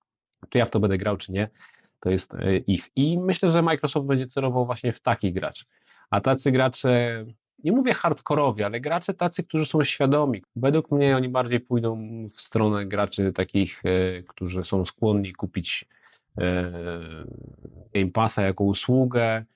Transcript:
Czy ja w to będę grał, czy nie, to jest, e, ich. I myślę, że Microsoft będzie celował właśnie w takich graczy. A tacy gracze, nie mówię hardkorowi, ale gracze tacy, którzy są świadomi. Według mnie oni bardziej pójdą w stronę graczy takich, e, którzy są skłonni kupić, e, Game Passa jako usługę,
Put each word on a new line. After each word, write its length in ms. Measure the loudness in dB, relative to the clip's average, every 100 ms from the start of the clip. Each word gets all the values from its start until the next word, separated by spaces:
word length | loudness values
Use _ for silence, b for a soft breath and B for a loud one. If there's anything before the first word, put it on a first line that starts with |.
| _ _ _ _ -4
Czy 100 | 0
ja 60 |
w 60 | 2
to 100 | 2
będę 180 | 2 0
grał, 180 | -2 -4
czy 160 | -4
nie, 160 | -4 -4 _ b b b b
to 100 | 0
jest, 240 | 0 -2
e, 220 | -4 0 0
ich. 340 | 2 -2 -2 -2
I 220 | 0 0
myślę, 320 | 0 0 2
że 120 | 4
Microsoft 440 | 2 0 -2 -2 0
będzie 200 | 0 0
celował 400 | -2 0 0 -2
właśnie 260 | -2 -4
w 80 | -2
takich 340 | -2 0 0
graczy. 300 | -2 -6 -8 -18 b b b b
A 100 | 0
tacy 320 | 2 2 2
gracze, 720 | 2 2 0 2 2 2 -4 -12 -18 _ _
nie 80 | 0
mówię 220 | 2 2
hardkorowi, 680 | 2 0 -2 -2 0 2 0
ale 180 | -2 -4
gracze 340 | -4 -4 -4
tacy, 300 | -2 -2 -2
którzy 220 | -4 -2 0
są 180 | 2
świadomi. 580 | 0 2 2 4 2 -2 -6 -2
Według 340 | 2 2 2
mnie 260 | 2 4 4
oni 120 | 2
bardziej 320 | 0 2 0
pójdą 480 | 0 0 0 -4 -8 -10 -10
w 40 |
stronę 540 | -10 -4 2 2 2 -2
graczy 460 | -2 0 0 0
takich, 500 | 0 0 0 0 -2
e, 380 | 0 2 0 -2
którzy 420 | -12 -8 -6 -4
są 200 | -2 -2
skłonni 480 | -2 0 2 2 0
kupić, 520 | -6 -8 -6 -6 -6 -8 b b b b -4
e, 340 | -2 0 -4 -8 -10 -10 -12 -14 -16 -16 -20 -20 -20 -20 -6
Game 160 | -2 0
Passa 300 | 2 0 2
jako 220 | 0 2
usługę, 800 | 0 0 2 2 2 2 0 0 -6